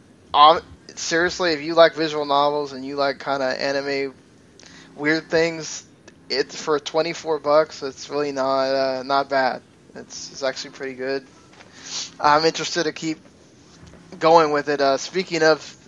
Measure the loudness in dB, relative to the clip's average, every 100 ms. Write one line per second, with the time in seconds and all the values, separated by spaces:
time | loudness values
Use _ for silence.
0 | -20 -20 -2 6 8 8 0 -16 -20 -12
1 | -4 0 0 0 -2 -2 2 6 6 6
2 | -4 -2 0 2 2 0 -6 -10 -8 -2
3 | -2 -2 -4 -2 -2 -2 -2 -4 -4 -4
4 | -6 -10 -20 -20 -20 -20 -20 -20 -20 -6
5 | -2 -2 0 0 0 -2 -10 -14 -16 -20
6 | -20 -20 -6 -4 -4 -6 -2 -2 -2 -2
7 | -2 -4 -6 -4 2 2 2 -2 -12 -12
8 | -8 -4 -4 -2 0 0 0 0 0 -2
9 | -2 -2 0 0 0 -2 -10 _ -20 -20
10 | -18 -16 -16 -8 -6 -6 -10 -12 -12 -8
11 | -6 -6 -8 -20 -20 -20 -20 -20 -14 -12
12 | -12 -2 2 4 2 -2 -4 -4 -4 -4
13 | -6 -8 -12 -20 -20 -20 -20 -20 -20 -20
14 | -20 -2 6 6 6 2 0 0 2 0
15 | -2 -6 -4 2 4 4 0 -20